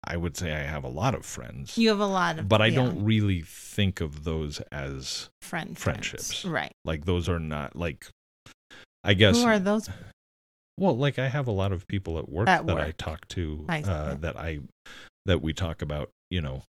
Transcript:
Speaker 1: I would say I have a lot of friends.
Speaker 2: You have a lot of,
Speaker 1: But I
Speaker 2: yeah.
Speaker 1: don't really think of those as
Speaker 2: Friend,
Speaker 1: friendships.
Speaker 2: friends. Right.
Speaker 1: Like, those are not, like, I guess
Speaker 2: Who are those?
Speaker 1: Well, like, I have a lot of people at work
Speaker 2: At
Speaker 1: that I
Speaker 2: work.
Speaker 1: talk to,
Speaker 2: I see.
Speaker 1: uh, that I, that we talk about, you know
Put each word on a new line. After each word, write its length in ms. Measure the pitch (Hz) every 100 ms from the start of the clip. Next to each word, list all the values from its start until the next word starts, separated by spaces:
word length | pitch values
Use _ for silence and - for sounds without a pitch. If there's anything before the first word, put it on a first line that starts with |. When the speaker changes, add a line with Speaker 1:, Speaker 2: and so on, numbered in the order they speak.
Speaker 1:
I 140 | - 85
would 180 | 85 73
say 160 | 85
I 100 | 76
have 200 | 71 76
a 60 | 65
lot 240 | 67 117 120
of 100 | -
friends. 520 | - 58 127 139 -
Speaker 2:
You 100 | 220
have 100 | 202
a 40 | 202
lot 300 | 190 175 160
of, 100 | 98
Speaker 1:
But 120 | 107
I 40 | 110
Speaker 2:
yeah. 100 | 113
Speaker 1:
don't 280 | 127 - 104
really 360 | 110 104 92
think 600 | 80 - - - 101 92
of 220 | 82 73 76
those 340 | 80 76 71 -
as 580 | 73 69 67 65 - - _
Speaker 2:
Friend, 360 | - 175 - -
Speaker 1:
friendships. 640 | - - - - - -
Speaker 2:
friends. 120 | 190
Right. 180 | 147 73 _
Speaker 1:
Like, 220 | - 80 78
those 240 | 90 85
are 100 | 85
not, 360 | 80 76 69 -
like, 300 | 85 69 - - _ _ - - _ - - _ -
I 80 |
guess 240 | 95 104 233
Speaker 2:
Who 60 | 240
are 120 | 214
those? 300 | 190 214 - - - - _ _ _ _ _ -
Speaker 1:
Well, 200 | 190 120
like, 200 | 143 135
I 100 | 131
have 180 | 135 127
a 40 |
lot 200 | 98 95
of 160 | 90 -
people 300 | 101 95 82
at 100 | 64
work 180 | 73 117
Speaker 2:
At 160 | 175 165
Speaker 1:
that 120 | 80
I 80 | 76
Speaker 2:
work. 100 | -
Speaker 1:
talk 300 | - 80 -
to, 360 | - 82 76 76
Speaker 2:
I 140 | 160
see. 60 | 101
Speaker 1:
uh, 260 | 80 73 71
that 200 | 80 -
I, 220 | 82 78 67 _ - - - _ -
that 160 | 87
we 120 | 78
talk 280 | 76 85 80
about, 280 | 76 73 69 _ _
you 120 | 90
know 220 | 73 65 -